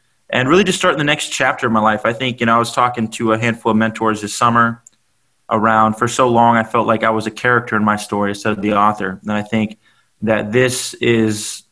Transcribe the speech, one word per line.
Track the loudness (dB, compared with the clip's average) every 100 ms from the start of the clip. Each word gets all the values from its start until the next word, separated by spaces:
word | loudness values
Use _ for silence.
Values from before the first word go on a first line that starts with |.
| _ _ _
and | -2 2
really | 2
just | 2 0
starting | 0 0
the |
next | 0 -2 -4
chapter | -2 -2 0 0
of |
my | 2
life. | 2 2
I | -2
think, | -2 -4 -2
you | 2
know, | 2
I |
was | 2
talking | 0 -2 0 -6
to | -2 0
a | 0
handful | 0 -2 0
of | 2
mentors | 0 0 -2 -2
this | -6
summer | 0 2 4 2 -2 _ _ _ _ _ _ _
around, | 0 2 4 2
for | 2 -2
so | 0 2
long, | 4 4 4
I |
felt | 2 -2 0
like | 0
I | 0
was | -2 -4
a |
character | -4 0 0 0 0
in |
my | 0
story | 0 -2 -4 -4
instead | -4 -4
of | -2
the | -2
author. | 2 2 0 -6 -8
And | -6
I | -6
think | -4 -2 -4 -6 _ _ _ _
that | -2 -2 0
this | 0 0 -2 -8
is | -4 0 2 2 -2 -8 -12 _